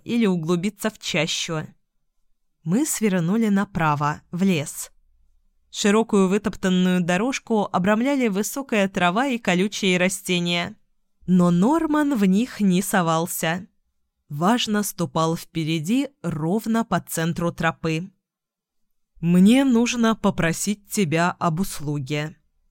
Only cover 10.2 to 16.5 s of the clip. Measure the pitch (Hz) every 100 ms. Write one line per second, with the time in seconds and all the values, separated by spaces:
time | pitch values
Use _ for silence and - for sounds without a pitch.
10.2 | - 180 175 175 175 220 _ _ _ _
11.2 | - 180 175 175 214 330 320 302 285 254
12.2 | 196 196 247 - 196 180 - 202 165 160
13.2 | 170 - 165 180 208 _ _ _ _ _
14.2 | _ 147 175 240 220 208 202 - 170 165
15.2 | 160 165 - 160 156 165 156 254 285 -
16.2 | 170 156 160